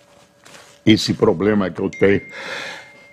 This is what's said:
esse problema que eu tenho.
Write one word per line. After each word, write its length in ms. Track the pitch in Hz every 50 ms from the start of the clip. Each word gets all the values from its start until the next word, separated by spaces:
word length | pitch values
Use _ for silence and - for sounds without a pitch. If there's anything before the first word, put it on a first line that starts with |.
| _ _ _ _ _ _ _ _ - - - - - - - _ -
esse 280 | 110 110 92 - - -
problema 540 | - 113 110 90 80 98 107 107 104 95 87
que 100 | - -
eu 100 | 95 90
tenho. 320 | - - 101 98 101 90 - - - - - - - - - - - - - - - - - -